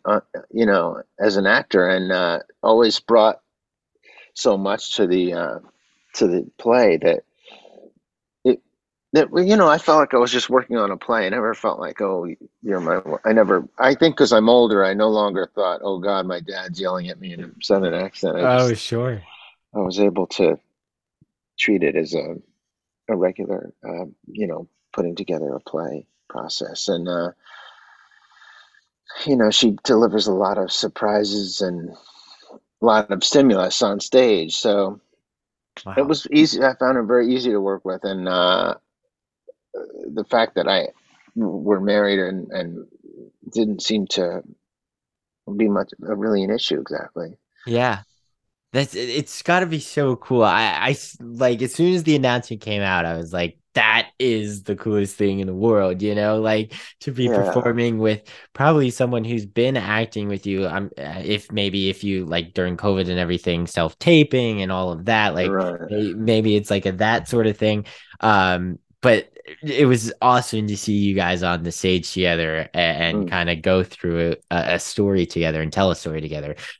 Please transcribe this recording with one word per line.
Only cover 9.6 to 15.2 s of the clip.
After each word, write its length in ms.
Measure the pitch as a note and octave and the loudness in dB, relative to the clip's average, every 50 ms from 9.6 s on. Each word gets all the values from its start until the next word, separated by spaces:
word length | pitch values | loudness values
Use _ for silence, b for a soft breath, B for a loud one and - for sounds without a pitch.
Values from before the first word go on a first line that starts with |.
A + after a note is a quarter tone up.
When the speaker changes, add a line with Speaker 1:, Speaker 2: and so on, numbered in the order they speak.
| F#3 D#3 | 6 6
Speaker 1:
I 100 | D3 - | 4 4
felt 200 | - - D3+ D#3 | 4 4 4 4
like 160 | C#3+ - - | 4 4 4
I 40 | B2 | 2
was 140 | A#2+ B2 | 2 2
just 160 | A#2+ B2 - - | 0 -2 0 2
working 260 | B2 B2+ A#2+ - A#2 A#2 | 2 2 2 0 -2 -2
on 120 | G#2 G2 | -2 -2
a 60 | F#2+ | -4
play. 300 | E2+ - - A#2+ A2+ G2+ | -4 -4 -2 -2 0 0
I 20 | F#2 | 0
never 260 | G2+ B2 A2 A2+ A2 | -2 -2 -2 -2 -4
felt 240 | - - G#2+ E2 - | -2 -4 -4 -4 -4
like, 200 | D#2+ D#2 - - | -6 -10 -6 -4
"Oh, 260 | G#2 G2 F#2+ F2+ F2 F2 - - - - _ _ | -4 -2 -2 -4 -4 -6 -10 -12 -16 -20 _ _
you're 180 | - - G2 F2+ | -6 -4 -4 -2
my 140 | F2 D#2+ F2+ | -2 -2 -2
w-," 240 | F#2 F#2 D#2 D#2 - - | -2 -2 -4 -6 -4 0
I 80 | A2 | 2
never, 360 | A2 A2+ G#2+ F#2 F#2+ F2+ - - _ - | 4 4 6 4 4 0 0 -2 _ 0
I 160 | B2 C3 C#3 | 2 2 4
think 220 | - E3 E3 - | 4 2 2 4
'cause 160 | - D3 A2 | 4 4 6
I'm 160 | A#2+ A2 G#2+ A#2 | 6 6 6 6
older, 360 | A#2+ B2 A#2+ A2+ G#2+ G2 G2 | 6 6 6 6 4 2 2
I 100 | F#2+ G2 | 2 2
no 140 | G2+ G#2+ A2 | 2 2 2
longer 420 | G#2+ G#2+ | 2 2